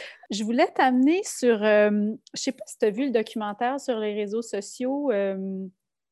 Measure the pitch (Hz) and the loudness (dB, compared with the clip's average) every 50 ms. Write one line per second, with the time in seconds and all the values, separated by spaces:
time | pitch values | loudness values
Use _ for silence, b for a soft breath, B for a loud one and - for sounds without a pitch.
0 | B B B B B B - 196 220 208 233 254 339 392 - - 294 262 254 254 | B B B B B B -6 -4 -2 0 2 2 2 2 4 2 2 4 4 6
1 | 262 294 339 381 427 - - - 262 240 226 208 214 214 208 208 208 208 208 208 | 6 4 4 2 0 -4 -4 0 2 2 2 4 4 4 6 6 6 4 4 2
2 | 208 214 220 - _ _ - - - 269 254 - - - - - 240 214 190 220 | 0 -2 -4 -6 _ _ -12 -6 -6 -6 -6 -6 -10 -18 -4 0 0 0 0 0
3 | 277 277 226 226 214 - - 233 214 208 202 - 240 240 277 277 - - 240 220 | -2 0 0 0 -2 -2 -6 -6 -6 -6 -4 -2 -2 -2 -2 -2 -4 -4 -4 -2
4 | 214 208 208 214 208 202 208 226 233 - - 196 202 - - - 247 254 277 285 | -2 -4 -2 -4 -4 -4 -4 -6 -6 -4 -6 -8 -8 -8 -8 -6 -4 -2 -2 -2
5 | 294 277 214 202 202 196 196 190 190 190 190 190 190 185 - _ _ _ _ _ | 0 0 0 0 0 0 -2 -4 -6 -6 -6 -8 -8 -10 -14 _ _ _ _ _
6 | _ _ | _ _